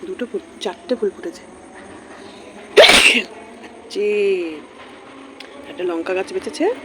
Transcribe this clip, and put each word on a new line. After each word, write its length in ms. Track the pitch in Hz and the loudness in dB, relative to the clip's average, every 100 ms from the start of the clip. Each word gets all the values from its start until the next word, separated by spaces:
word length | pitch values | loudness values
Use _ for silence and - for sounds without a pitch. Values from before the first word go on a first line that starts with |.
| 175 | -10
দুটো 160 | 185 240 | -8 -6
ফুল, 120 | 202 - - | -6 -8 -8
চারটে 300 | 208 175 - 247 | -8 -8 -4 0
ফুল 100 | 202 - | 0 -2
ফুটেছে। 280 | 180 233 - - - - - - - - - - - - - - - - - 240 - - - - - - - | -10 -12 -18 -20 -18 -18 -18 -18 -18 -18 -18 -18 -18 -18 2 8 10 10 8 4 0 -12 -18 -18 -18 -18 -8
যে 140 | 196 208 208 202 190 170 151 - - - 120 - - - - - - - | 0 2 4 4 2 0 -6 -14 -18 -18 -18 -18 -18 -18 -18 -18 -16 -14
একটা 140 | 156 185 | -4 -2
লঙ্কা 240 | 165 165 185 | -2 0 -2
গাছ 120 | 190 185 | -2 -4
বেঁচেছে 300 | 220 - 349 508 | -6 0 2 2